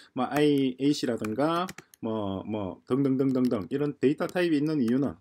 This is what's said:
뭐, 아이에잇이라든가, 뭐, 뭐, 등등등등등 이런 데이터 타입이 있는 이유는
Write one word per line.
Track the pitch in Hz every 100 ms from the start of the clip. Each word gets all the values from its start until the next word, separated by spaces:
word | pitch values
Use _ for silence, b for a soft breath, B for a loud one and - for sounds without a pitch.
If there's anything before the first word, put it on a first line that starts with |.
| B
뭐, | 127 123
아이에잇이라든가, | 143 151 143 131 127 139 147 131 113 110 110 156 170 180 - B _
뭐, | 113 110 101 95
뭐, | 101 107 95 - -
등등등등등 | 131 139 131 135 127 123 117 87
이런 | 139 147 143
데이터 | 131 151 175
타입이 | 185 175 147
있는 | 151 156
이유는 | 113 127 127 80